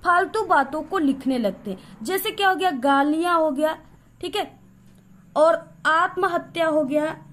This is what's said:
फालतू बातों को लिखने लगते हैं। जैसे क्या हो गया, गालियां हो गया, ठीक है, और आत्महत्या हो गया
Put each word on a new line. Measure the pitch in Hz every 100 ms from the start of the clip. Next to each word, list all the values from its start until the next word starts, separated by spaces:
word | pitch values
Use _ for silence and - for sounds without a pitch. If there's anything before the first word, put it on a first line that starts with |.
फालतू | 339 349 370 440
बातों | 392 330 269 311
को | 311 359
लिखने | 285 269 254 254
लगते | 208 190 208
हैं। | 190 - -
जैसे | 220 381 415
क्या | 427 392
हो | 381
गया, | 370
गालियां | 277 269 277 285 311 349 339
हो | 311
गया, | 269 311 320 - - _ -
ठीक | 349 415
है, | 330 - - - - - _ - - 277
और | 311 320 - - 294
आत्महत्या | 320 359 359 359 339 339 339 320
हो | 302
गया | 277 294 311 - -